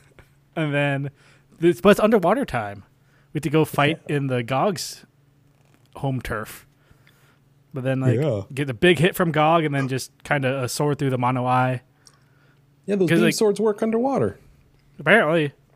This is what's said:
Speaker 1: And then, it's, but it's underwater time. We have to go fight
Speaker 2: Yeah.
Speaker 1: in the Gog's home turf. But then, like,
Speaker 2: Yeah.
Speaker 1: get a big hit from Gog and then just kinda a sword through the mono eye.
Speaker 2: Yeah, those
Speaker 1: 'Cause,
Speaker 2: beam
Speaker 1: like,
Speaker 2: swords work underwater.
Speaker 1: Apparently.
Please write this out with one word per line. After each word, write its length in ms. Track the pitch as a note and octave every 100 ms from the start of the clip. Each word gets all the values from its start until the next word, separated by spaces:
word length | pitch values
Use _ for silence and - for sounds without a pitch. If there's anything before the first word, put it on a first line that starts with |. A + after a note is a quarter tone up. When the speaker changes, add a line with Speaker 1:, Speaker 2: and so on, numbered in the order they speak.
| _ - - _ _
Speaker 1:
And 200 | - D3+
then, 360 | C#3+ C#3+ C#3 C#3 - _ _ _ -
it's, 200 | E3+ E3+
but 80 | F#3+
it's 80 | G3+
underwater 440 | G#3+ A3 E3+ A#3
time. 400 | B3+ B2 G#2 G2+ - _ _ _ _
We 60 | D3+
have 40 |
to 40 | D3
go 160 | D#3
fight 360 | D3+ - C#3+ E3 -
Speaker 2:
Yeah. 100 | D3
Speaker 1:
in 100 | C#3
the 160 | B2+
Gog's 640 | A#2 C3 G#3 F3 - - - _ _ _ _ _ _ _ _ -
home 240 | C#3 C3
turf. 460 | - A2 A2 - - _ _ _ _ _ _ _ _ _ _
But 120 | C#3
then, 160 | B2+ C3
like, 200 | C3 A#2
Speaker 2:
Yeah. 220 | D3+ G#2 G2
Speaker 1:
get 160 | C3 C#3+
a 60 |
big 240 | A#2 F3+ D3
hit 180 | F3 -
from 160 | E3+
Gog 320 | D3+ D3+ E3+
and 100 | D3+
then 140 | C#3 C3
just 240 | C3 - _
kinda 380 | - D3 C3 C#3
a 60 | E3
sword 300 | - D3 C#3
through 100 | C#3
the 80 | B2+
mono 300 | B2 B2+ B2
eye. 340 | B2+ B2+ B2+ _ _ _ _ _ _ _ _ _ _
Speaker 2:
Yeah, 120 | - G3+
those 120 | F3
Speaker 1:
'Cause, 120 | E3+
Speaker 2:
beam 40 |
Speaker 1:
like, 100 | E3+
Speaker 2:
swords 260 | D3+ G#3+ G3+
work 220 | A3 G#3
underwater. 560 | A3+ A3+ C4 B3+ G#2+ - - _ _ _ _ -
Speaker 1:
Apparently. 560 | D#3 G#3+ D#3+ E3 D3 - _